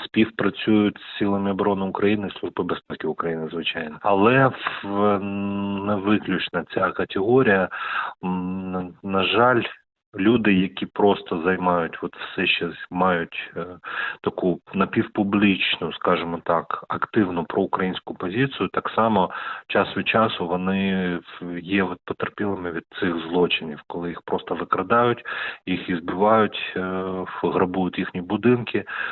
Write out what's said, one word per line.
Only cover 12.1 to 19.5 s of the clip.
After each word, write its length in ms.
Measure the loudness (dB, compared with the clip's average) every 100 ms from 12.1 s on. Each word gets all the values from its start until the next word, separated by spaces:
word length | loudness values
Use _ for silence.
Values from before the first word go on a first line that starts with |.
| -10
все 300 | -8 -2 0
ще 240 | 0 -2 -6 -6
мають, 600 | 0 2 2 -2 -8 -10 -10
е, 100 | -10 -12 -10 -6 -6 -4
таку 400 | -4 0 0 0 -2
напівпублічну, 1160 | -2 0 0 0 -2 0 4 4 4 0 -2 -4
скажімо 480 | -2 0 0 -2 -4
так, 400 | 0 0 0 -6 -6
активну 560 | -6 -2 2 2 0
проукраїнську 720 | -2 -2 0 0 -2 -4 -8
позицію, 540 | -8 -4 0 -2 -2 -4
так 180 | -2 -2
само 360 | 0 4 4 2 -2 -10